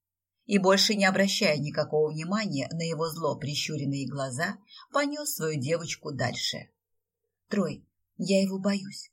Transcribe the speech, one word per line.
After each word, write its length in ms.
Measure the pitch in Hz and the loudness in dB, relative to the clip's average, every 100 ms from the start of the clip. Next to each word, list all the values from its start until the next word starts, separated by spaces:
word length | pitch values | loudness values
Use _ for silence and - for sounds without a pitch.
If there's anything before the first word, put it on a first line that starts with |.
| _ _ _ _ | _ _ _ _
И 140 | - 202 | 0 4
больше 360 | 180 196 - | 6 6 4
не 100 | 208 | 4
обращая 540 | 190 190 196 - 190 151 | 4 4 2 4 2 2
никакого 540 | 147 156 147 151 156 | 0 -2 2 2 2
внимания 560 | 156 170 208 202 143 135 | 0 -2 -2 -2 -4 -4
на 120 | 165 | -4
его 260 | 165 156 165 | -2 -2 -4
зло 280 | 156 151 120 | -2 -2 -2
прищуренные 720 | 143 143 - 151 139 139 131 | -4 -4 -4 -2 -2 -2 -4
глаза, 500 | 143 135 123 180 202 _ - - | -4 -4 -4 -4 -6 _ -20 -4
понёс 420 | 277 285 294 294 | 0 0 -2 -6
свою 260 | - 156 151 | -4 -2 -2
девочку 520 | 127 165 165 - 156 | 0 -2 -2 -8 -8
дальше. 580 | 131 123 - - - - _ _ _ _ _ _ _ - | -4 -4 -2 -6 -6 -12 _ _ _ _ _ _ _ -4
«Трой, 360 | 208 165 - - _ _ - | 0 0 -4 -14 _ _ -6
я 220 | 180 196 | 2 2
его 200 | 190 190 | 2 0
боюсь. 500 | 196 202 - - - | -2 -2 -4 -14 -18